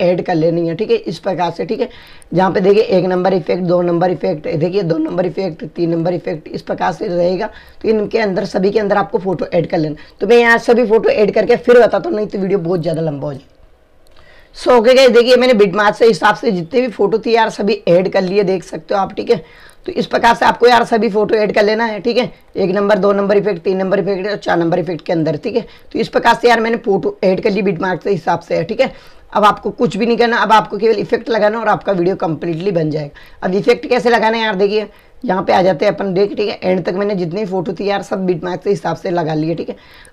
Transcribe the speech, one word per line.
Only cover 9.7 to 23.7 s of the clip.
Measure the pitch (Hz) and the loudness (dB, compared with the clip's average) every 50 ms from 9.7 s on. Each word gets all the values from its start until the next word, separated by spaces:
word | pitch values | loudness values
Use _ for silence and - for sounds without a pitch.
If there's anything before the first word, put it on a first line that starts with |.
| - 175 | -2 -2
लेना। | 151 151 147 - - - - - | -2 -4 -6 -10 -14 -18 -12 -4
तो | 240 | 0
मैं | 202 240 | 4 4
यहाँ | 240 240 233 233 233 | 4 6 4 4 2
सभी | - - 240 226 247 | 2 2 2 2 2
फोटो | 196 220 226 196 214 | 2 2 2 2 2
ऐड | - - 214 196 - | 2 2 0 0 2
करके | 220 208 202 240 - | 0 2 2 0 0
फिर | - - 240 247 | 4 4 6 6
बताता | 233 - - 196 - 349 | 6 6 2 0 -2 -2
हूँ, | 269 | -4
नहीं | 214 214 | -4 -4
तो | 190 - 202 | -4 -4 -4
वीडियो | 190 190 190 196 | -4 -2 -2 -2
बहुत | 165 165 190 175 | -2 -2 -2 -2
ज़्यादा | 147 175 160 156 | -2 -4 -4 -4
लंबा | 165 156 147 139 143 | -4 -4 -4 -6 -8
हो | 147 | -10
जाए। | 139 127 - _ _ _ - - _ _ _ _ _ _ - - - - - - - - - _ - | -10 -12 -16 _ _ _ -20 -20 _ _ _ _ _ _ -20 -20 -20 -20 -20 -20 -20 -20 -20 _ -14
So, | - - - | -4 0 2
ओके | 254 240 208 247 262 | 2 4 6 6 6
गाइस, | 254 269 247 | 6 6 6
देखिए | 214 240 233 254 247 | 6 6 6 6 6
मैंने | 247 254 254 254 | 4 6 4 4
बीट | 196 208 196 165 | 4 4 4 2
मार्क | 214 208 208 208 | 2 2 2 2
से | - 240 | 4 4
हिसाब | 226 208 160 285 208 208 | 4 4 4 2 2 2
से | - - 240 | 2 0 -2
जितने | 190 175 165 165 - 240 | -2 -2 -2 -2 0 0
भी | 254 254 | 0 0
फोटो | 190 - 202 190 214 220 | 0 0 0 0 0 0
थी | - 233 | 0 2
यार | 226 226 220 220 | 2 2 2 0
सभी | 165 - 202 196 226 - - 170 | -2 -2 -2 -2 -2 0 2 2
ऐड | 170 180 185 - | 2 4 2 2
कर | - 196 | 0 -2
लिए, | 185 180 190 208 202 | -2 0 0 0 0
देख | 180 190 180 170 | 0 0 -2 -4
सकते | - - 170 - - 208 | -8 -14 -12 -8 -4 -4
हो | 196 | -2
आप, | 190 190 | -2 -4
ठीक | - - 208 - | -6 -6 -2 -2
है। | 233 - - - - - - - - - - | -2 -2 -4 -12 -20 -20 -20 -20 -20 -18 -12
तो | - | -8
इस | - - 208 | -6 -6 -4
प्रकार | - - 202 - 233 220 | -2 -2 0 2 2 2
से | - 254 | 2 2
आपको | 233 - - 233 240 | 0 2 4 4 4
यार | 247 233 233 | 4 4 2
सभी | - 240 220 214 233 | 2 0 0 0 2
फोटो | 190 214 214 - - | 0 0 0 2 2
ऐड | 214 214 196 196 | 0 2 2 2
कर | 226 208 | 2 2
लेना | 202 220 220 226 | 2 2 0 -2
है, | 226 214 202 | -2 -4 -4
ठीक | 165 233 226 | -4 -2 0
है। | 240 233 - - - _ _ - | 0 -2 -2 -6 -14 _ _ -6
एक | - 196 175 | -2 -2 0
नंबर, | 185 208 202 202 214 196 | 0 0 2 2 2 2
दो | 180 202 | 2 2
नंबर | 202 196 202 196 214 | 2 2 2 2 2
इफेक्ट, | 202 170 208 196 165 | 2 2 0 -4 -4
तीन | - 202 | -2 -2